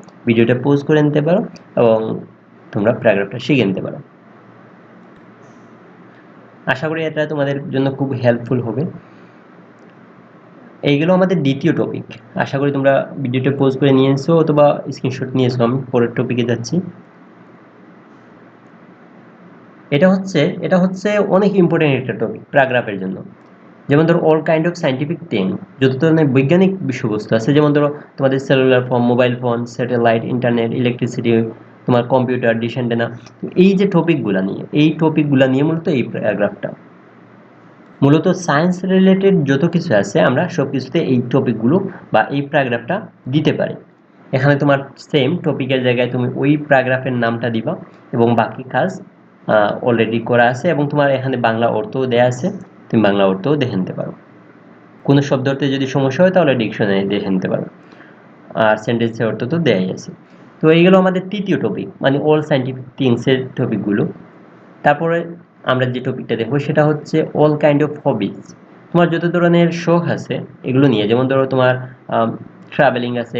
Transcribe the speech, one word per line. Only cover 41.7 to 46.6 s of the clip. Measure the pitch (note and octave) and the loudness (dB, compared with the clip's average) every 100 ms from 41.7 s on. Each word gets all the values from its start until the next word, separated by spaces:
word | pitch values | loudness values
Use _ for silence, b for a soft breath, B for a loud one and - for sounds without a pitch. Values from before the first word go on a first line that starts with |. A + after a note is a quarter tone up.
| F3+ G3 B B | 0 -2 B B
বা | G#2+ - | 0 0
এই | C#3 | -2
প্যারাগ্রাফটা | C#3 D3+ C3 A#2+ A#2 F#3+ - - B2+ | -2 -2 -2 -4 -4 -8 -8 -14 -4
দিতে | D3 D3 | 0 0
পারি। | - - - - _ _ _ - | 0 -4 -8 -18 _ _ _ -6
এখানে | C3 C#3 C#3+ | 0 2 2
তোমার | C#3+ C#3 - - | 2 0 -2 -18
সেম | - D3+ B2+ F3 | -4 0 0 -2
টপিকের | D#3 C3+ B2+ C3 | -4 -4 -2 -2
জায়গায় | B2 A#2+ B2 | 0 0 0
তুমি | B2+ B2 C3 | -2 -4 -2
ওই | C#3 | 0
প্যারাগ্রাফের | D3 | 0